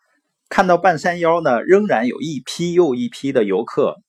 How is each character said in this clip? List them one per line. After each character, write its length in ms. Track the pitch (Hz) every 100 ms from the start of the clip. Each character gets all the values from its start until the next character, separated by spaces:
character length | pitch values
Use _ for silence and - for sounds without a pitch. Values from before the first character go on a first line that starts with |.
| _ _ _ _ _
看 180 | - 185
到 120 | 175
半 200 | 185 160
山 200 | 185 175
腰 240 | 165 170
呢， 200 | 156 117
仍 240 | - 196 208
然 200 | 120 123
有 160 | -
一 200 | 156 139 -
批 260 | - 175
又 220 | 170 165
一 160 | 123 120
批 200 | - 139
的 140 | 131
游 180 | 104 92
客 360 | 117 - 110 -